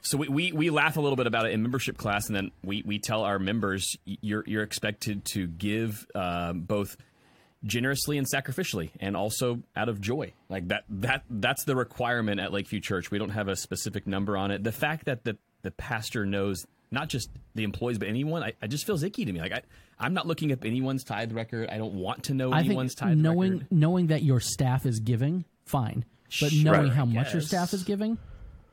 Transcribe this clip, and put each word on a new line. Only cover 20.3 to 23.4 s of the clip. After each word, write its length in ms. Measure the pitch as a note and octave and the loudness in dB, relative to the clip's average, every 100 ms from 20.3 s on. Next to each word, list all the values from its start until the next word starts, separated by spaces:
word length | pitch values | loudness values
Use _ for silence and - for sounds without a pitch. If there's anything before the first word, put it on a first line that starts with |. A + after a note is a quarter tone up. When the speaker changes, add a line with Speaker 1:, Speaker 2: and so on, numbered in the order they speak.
| D#3+ D#3 | -2 0
Speaker 1:
up 120 | B2+ | 0
anyone's 400 | A2+ B2 C3 C3+ | 0 0 0 -2
tithe 280 | - G#2 A2+ | -4 -4 -4
record. 380 | A2+ A2+ A#2 A2+ | -4 -4 -4 -4
I 100 | G#2+ | -4
don't 160 | A2 F#2+ | -4 -4
want 300 | F2+ B2 - | -4 -4 -2
to 100 | C3+ | 0
know 160 | B2+ | 2
Speaker 2:
I 60 | D3+ | 4
think 80 | E3 | 4
Speaker 1:
anyone's 260 | F#3+ B2+ | 2 0
tithe 240 | - G3 D#3 | 0 4 6
Speaker 2:
knowing, 360 | D#3 E3+ | 6 4